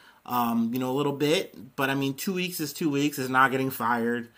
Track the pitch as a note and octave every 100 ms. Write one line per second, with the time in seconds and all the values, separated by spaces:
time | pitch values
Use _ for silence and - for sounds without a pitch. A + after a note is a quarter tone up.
0 | - - - A#2+ A#2+ A#2 A2+ B2+ B2+ C3+
1 | C#3+ C#3 D3 F3+ - - G2 - C3+ C#3
2 | C3+ C3+ - F3+ F3+ F3+ D3 - E3 C#3
3 | D3 D3 B2+ C3 C3+ C3 C3+ - A2+ A#2+
4 | A#2 A#2+ A#2